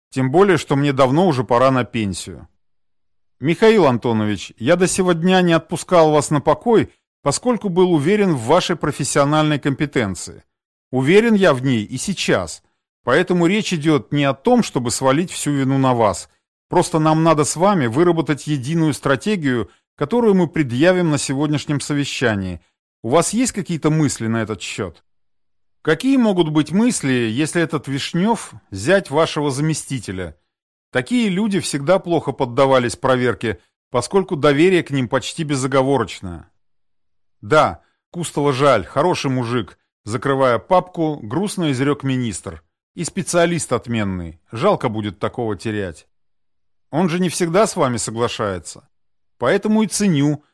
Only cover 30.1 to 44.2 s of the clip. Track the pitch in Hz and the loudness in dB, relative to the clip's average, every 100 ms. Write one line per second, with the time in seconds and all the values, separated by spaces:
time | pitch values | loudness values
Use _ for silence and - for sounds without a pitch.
30.1 | 95 87 - _ _ _ _ _ 127 - | -10 -10 -12 _ _ _ _ _ -4 -2
31.1 | 247 220 180 220 190 - 143 139 185 180 | 0 0 0 -2 -2 -4 -4 0 0 2
32.1 | 160 - 123 127 120 135 131 120 - 131 | -2 -2 -4 -4 2 4 4 2 -2 0
33.1 | 127 123 104 113 101 _ _ _ 123 - | 2 0 -2 -4 -6 _ _ _ -4 0
34.1 | 196 190 165 147 143 180 180 - 139 120 | -2 -2 0 2 4 4 2 0 -4 -2
35.1 | 131 - - 151 139 135 135 131 135 101 | -4 -4 -8 -6 -4 0 0 2 0 -2
36.1 | - 95 85 - _ _ _ _ _ _ | -8 -12 -14 -16 _ _ _ _ _ _
37.1 | _ _ _ 104 151 120 80 _ _ _ | _ _ _ 0 2 2 -2 _ _ _
38.1 | 170 160 - 143 127 143 113 87 135 175 | -10 -8 -2 -2 2 2 2 0 -2 0
39.1 | 160 143 127 117 123 98 _ _ _ - | 0 -2 -4 -2 -4 -6 _ _ _ -10
40.1 | 117 139 135 131 117 - 185 175 - 156 | -6 -2 2 2 2 2 0 0 -4 -4
41.1 | 147 104 139 202 190 160 123 143 143 135 | -4 -6 -4 -4 -2 -2 0 0 0 -2
42.1 | 127 120 92 98 87 _ _ _ - 170 | -2 -4 -6 -12 -16 _ _ _ -10 -8
43.1 | 190 - 175 170 170 - 120 - 117 101 | -6 -2 2 2 0 -2 -4 -2 -4 -2
44.1 | 92 | -4